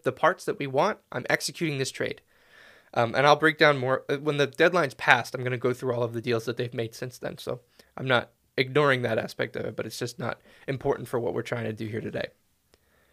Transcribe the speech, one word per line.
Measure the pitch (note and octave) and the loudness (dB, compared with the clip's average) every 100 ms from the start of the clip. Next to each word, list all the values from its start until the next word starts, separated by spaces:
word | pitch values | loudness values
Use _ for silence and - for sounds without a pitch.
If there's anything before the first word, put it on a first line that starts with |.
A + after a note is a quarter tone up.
the | - | -4
parts | B2 D#3 F#3 | 2 2 2
that | - C#3 | -4 -6
we | C#3 | -2
want. | C3 F#3+ - - | 0 0 0 -8
I'm | C#3+ C3+ | -6 -2
executing | - - - E3 C#3 | -2 -2 -4 -4 -2
this | C3 | -4
trade." | - A#2 - _ _ _ - - - _ | -4 -6 -6 _ _ _ -20 -20 -20 _
Um, | - A#2 | 0 2
and | A#2+ C#3+ | 4 6
I'll | D3 | 6
break | D#3 D3+ | 4 6
down | D#3 C#3 | 6 6
more, | B2+ C3 - | 2 0 -2
uh, | C#3+ | -2
when | D3+ C#3+ | 0 0
the | C3+ | 0
deadline's | - E3 F3 C#3+ | 4 4 4 0
passed, | - - B2+ A#2 | 0 4 4 2
I'm | C3 | -6
gonna | B2+ B2 | -4 -2
go | B2 | -2
through | B2 C3 | 0 -2
all | A#2+ | -2
of | A#2+ | -2
the | A#2 | -4
deals | A#2 A2+ A2+ | -2 -2 -2
that | A#2 | -4
they've | A#2 | -4
made | B2 A2 | -4 -6
since | - B2+ - | -8 -12 -10
then. | C3+ - | -10 -8
So | - B2+ _ _ _ - | -8 -8 _ _ _ -6
I'm | C3 | 0
not | B2 - _ _ - | 0 0 _ _ -2
ignoring | B2+ C3+ C#3+ B2+ | 0 2 4 2
that | A#2+ A2 | 0 -2
aspect | - - A#2+ - | -4 -6 -6 -6
of | - | -6
it, | - | -6
but | |
it's | A2 - | -8 -6
just | B2 - | -8 -6
not | A#2+ - _ - - | -8 -8 _ -14 -8
important | C3+ C#3 - B2+ | -4 -2 -2 -2
for | B2 | -4
what | A#2 | -2
we're | B2 | -4
trying | A2+ A#2+ | -4 -4
to | A2 | -4
do | G#2+ A2 | -6 -6
here | A2 | -6
today. | G#2+ - - _ _ _ _ _ _ _ _ | -6 -6 -8 _ _ _ _ _ _ _ _